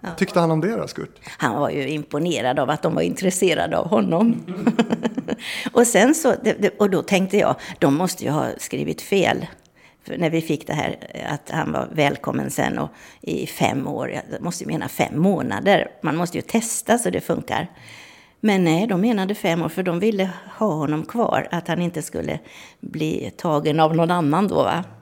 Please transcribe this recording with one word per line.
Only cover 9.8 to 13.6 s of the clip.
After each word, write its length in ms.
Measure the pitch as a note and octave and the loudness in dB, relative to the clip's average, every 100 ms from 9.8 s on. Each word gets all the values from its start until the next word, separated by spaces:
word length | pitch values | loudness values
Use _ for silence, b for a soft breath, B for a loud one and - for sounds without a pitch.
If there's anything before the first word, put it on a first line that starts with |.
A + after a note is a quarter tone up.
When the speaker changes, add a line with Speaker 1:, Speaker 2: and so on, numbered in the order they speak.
| b b | b b
Speaker 2:
För 140 | - - | -12 -2
när 120 | E3 | 0
vi 120 | D#3+ | 0
fick 260 | D#3+ D3 - | 0 -4 -2
det 60 | |
här, 240 | D3+ - - - - - | -4 -4 -6 -12 -10 -8
att 200 | D3 - | -8 -6
han 220 | D#3+ D#3 | -4 -2
var 160 | D3 - | -2 -4
välkommen 580 | D#3+ C#3+ - - C3 C#3 | 2 2 2 -2 -2 -2
sen 300 | - C#3 - | -2 -2 -2
och 100 | D3 B B B | -6 B B B
i 260 | - D#3+ - | -8 -6 -6
fem 400 | - | -2